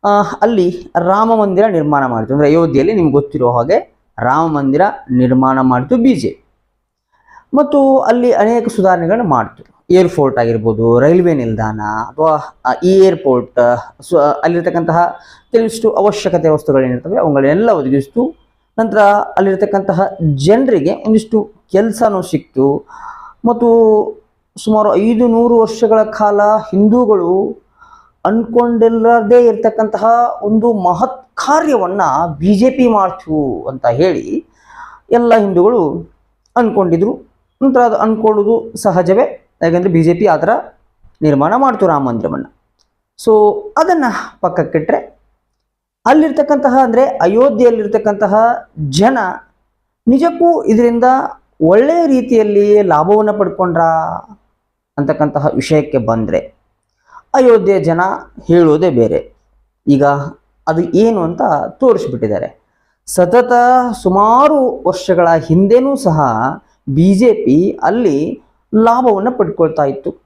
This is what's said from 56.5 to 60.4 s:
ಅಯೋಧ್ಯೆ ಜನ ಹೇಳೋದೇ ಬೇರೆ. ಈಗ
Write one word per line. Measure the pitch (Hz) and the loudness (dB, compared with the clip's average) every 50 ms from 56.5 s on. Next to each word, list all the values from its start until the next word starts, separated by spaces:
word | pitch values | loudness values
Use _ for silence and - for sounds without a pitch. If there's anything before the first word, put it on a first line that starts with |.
| _ _ _ _ _ _ _ _ _ _ _ _ _ - _ _ - | _ _ _ _ _ _ _ _ _ _ _ _ _ -20 _ _ -2
ಅಯೋಧ್ಯೆ | 262 262 247 233 226 180 190 196 185 151 | 2 4 4 4 4 4 2 0 0 0
ಜನ | 156 165 170 180 190 - - - - _ - - - | 0 0 0 -2 -2 -4 -8 -12 -18 _ -20 -4 0
ಹೇಳೋದೇ | 165 175 170 160 147 156 175 180 | 2 4 4 4 2 2 0 0
ಬೇರೆ. | 139 120 117 107 82 73 - - _ _ _ _ _ _ _ _ _ _ _ | 2 0 0 0 0 -4 -6 -8 _ _ _ _ _ _ _ _ _ _ _
ಈಗ | - 143 135 143 143 143 143 143 156 - _ | 0 2 2 2 0 0 -2 -6 -10 -12 _